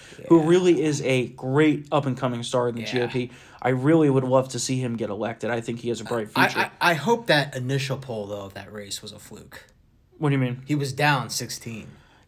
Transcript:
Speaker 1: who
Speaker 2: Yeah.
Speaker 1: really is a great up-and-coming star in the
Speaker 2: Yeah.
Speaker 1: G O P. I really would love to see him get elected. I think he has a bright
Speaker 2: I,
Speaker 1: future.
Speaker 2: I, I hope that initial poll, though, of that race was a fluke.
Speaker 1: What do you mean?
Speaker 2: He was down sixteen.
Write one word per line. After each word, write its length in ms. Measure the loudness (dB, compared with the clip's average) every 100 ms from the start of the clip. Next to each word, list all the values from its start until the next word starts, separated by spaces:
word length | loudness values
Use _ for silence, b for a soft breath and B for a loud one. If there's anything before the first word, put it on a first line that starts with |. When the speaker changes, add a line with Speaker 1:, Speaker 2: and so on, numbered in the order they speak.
| B B 4
Speaker 1:
who 100 | 4
Speaker 2:
Yeah. 80 | 6
Speaker 1:
really 340 | 4 6 4
is 200 | 2 0
a 260 | 0 0 0
great 580 | -6 0 4 4 2 0
up-and-coming 520 | 0 0 -2 -2 -4
star 260 | -2 0 0
in 60 | -2
the 60 |
Speaker 2:
Yeah. 60 | -4
Speaker 1:
G 100 | -2
O 60 | -2
P. 220 | -2 -6 B B B
I 80 | -2
really 400 | 2 4 6 6
would 140 | 4
love 240 | 4 2 2
to 100 | -4
see 200 | -4 -2
him 140 | -4 -4
get 140 | -6
elected. 400 | -4 -6 -4 -4
I 100 | -4
think 200 | -4 -6
he 80 | -6
has 100 | -6
a 60 | -4
bright 240 | -4 -2
Speaker 2:
I, 140 | 0 0
Speaker 1:
future. 240 | 0 -4 0
Speaker 2:
I, 120 | 0
I 20 |
hope 340 | 2 0 0 2
that 300 | 2 2 -4
initial 400 | -2 -2 -2 -6
poll, 300 | -6 -8 -6
though, 160 | -8
of 100 | -10
that 180 | -14 -14
race 300 | -14 -12 -12
was 100 | -12
a 80 | -18
fluke. 460 | -18 -20 -18 -20 -20 _ _ _ _ -2
Speaker 1:
What 120 | 0
do 40 | 2
you 40 |
mean? 220 | 0 -4 -4
Speaker 2:
He 100 | -2
was 180 | -2
down 360 | 0 2 2 -2
sixteen. 580 | -6 -8 -10 -10 -12 -14 b b b